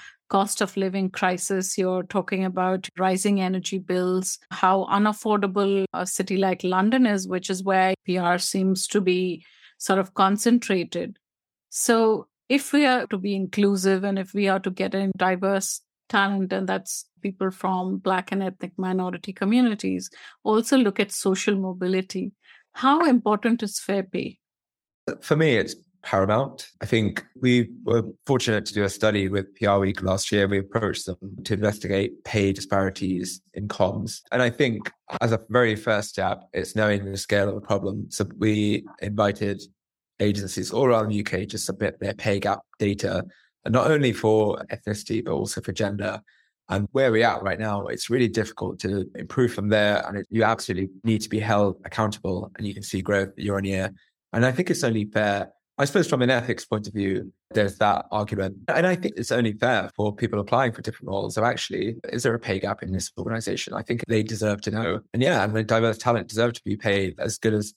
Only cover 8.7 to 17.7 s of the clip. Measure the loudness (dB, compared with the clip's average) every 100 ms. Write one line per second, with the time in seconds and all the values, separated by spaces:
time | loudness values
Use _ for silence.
8.7 | 2 0 0 2 2 0 -4 _ _ -20
9.7 | -8 0 0 0 2 4 4 4 4 4
10.7 | 0 0 -6 -8 -12 _ _ _ _ _
11.7 | -4 2 4 4 2 -4 _ 0 0 2
12.7 | 2 4 2 0 -4 -2 -2 -2 2 2
13.7 | 4 2 2 0 -2 -4 0 2 2 0
14.7 | -2 -2 0 -2 2 2 2 0 0 -2
15.7 | -8 _ _ -2 0 2 0 -2 -2 -2
16.7 | -4 -6 -12 -12 _ -8 -4 -4 -2 -4